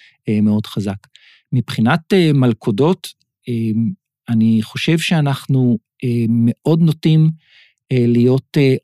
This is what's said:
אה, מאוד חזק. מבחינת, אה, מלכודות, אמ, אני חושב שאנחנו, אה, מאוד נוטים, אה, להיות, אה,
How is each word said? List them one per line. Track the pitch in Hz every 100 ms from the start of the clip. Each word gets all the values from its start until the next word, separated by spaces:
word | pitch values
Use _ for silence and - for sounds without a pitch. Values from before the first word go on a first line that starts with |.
| - _ -
אה, | 107
מאוד | 107 107 -
חזק. | - 101 95 - _ _ _ _
מבחינת, | 127 - - 113 160 -
אה, | 196 160
מלכודות, | 139 127 107 - 104 151 185 - - _ _ -
אמ, | 117 113 110 113 95 _ _ -
אני | 113 113 113
חושב | - - - 156
שאנחנו, | - 165 143 131 - 131 123 113 - _
אה, | 123 120 113
מאוד | 117 117 - - 165
נוטים, | 170 151 160 156 156 160 _ _ _ _ -
אה, | 127 120
להיות, | 120 123 135 - 156
אה, | 135 131